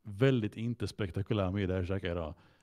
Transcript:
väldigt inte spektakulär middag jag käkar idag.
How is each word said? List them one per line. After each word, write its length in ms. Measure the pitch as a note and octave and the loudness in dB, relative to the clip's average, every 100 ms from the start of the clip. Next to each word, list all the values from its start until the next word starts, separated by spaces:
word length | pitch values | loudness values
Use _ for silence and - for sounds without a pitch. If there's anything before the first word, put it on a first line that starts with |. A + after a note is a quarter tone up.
väldigt 540 | - G2 C3+ C3 G#2+ - | -16 2 4 4 0 -4
inte 320 | A2+ A#2+ G2 | -6 -4 -6
spektakulär 640 | - G#2 G2 G2+ G#2+ F#2+ | -4 -4 -2 0 2 2
middag 260 | G2 F#2+ F#2 | 2 0 0
jag 100 | F2+ | 0
käkar 240 | F#2+ F#2 | -2 -2
idag. 240 | F2 D#2+ - - _ | -4 -4 -10 -18 _